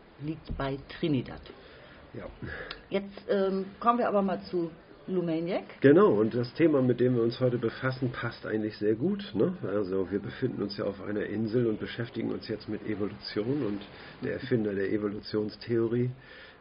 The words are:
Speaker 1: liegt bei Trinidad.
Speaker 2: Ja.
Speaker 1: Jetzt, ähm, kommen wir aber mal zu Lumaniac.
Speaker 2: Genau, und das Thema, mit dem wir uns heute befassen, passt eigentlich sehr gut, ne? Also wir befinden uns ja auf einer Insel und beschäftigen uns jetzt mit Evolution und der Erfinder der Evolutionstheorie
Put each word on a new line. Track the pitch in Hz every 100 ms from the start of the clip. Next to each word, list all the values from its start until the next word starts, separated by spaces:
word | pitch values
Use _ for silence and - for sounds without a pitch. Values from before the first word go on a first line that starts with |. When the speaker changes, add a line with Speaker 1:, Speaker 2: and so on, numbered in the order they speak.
| - -
Speaker 1:
liegt | 147 160 - -
bei | 139 139 - -
Trinidad. | 170 135 - - - - - - - - -
Speaker 2:
Ja. | 113 90 - 95 - - - -
Speaker 1:
Jetzt, | 190 202 - -
ähm, | 196 196 190 190 -
kommen | 233 240
wir | 233
aber | 202
mal | 196 175 -
zu | 180 165 - - - -
Lumaniac. | 185 170 160 170 262 - -
Speaker 2:
Genau, | 135 156 208
und | 104 110
das | 117 120 -
Thema, | 160 143
mit | 127 120
dem | 123 123
wir |
uns | 117 117
heute | 127 120
befassen, | 117 - 131 131 123
passt | - - - -
eigentlich | 110 107 -
sehr | 104 110
gut, | 165 202 - 95
ne? | 170 180
Also | 98 101 92 95 87
wir | 98
befinden | 110 - 127 -
uns | 101 -
ja | 101
auf | 98
einer | 98 104 90
Insel | 110 113 120 117
und | 104
beschäftigen | 104 - 123 113 110
uns | 104 -
jetzt | 107 -
mit | 107 -
Evolution | 101 101 101 - 107 107 147 110
und | 101 - - - -
der | 123
Erfinder | 92 131 123 104
der | 98 95
Evolutionstheorie | 104 104 104 - 107 104 - - 117 113 120 127 127 - - - -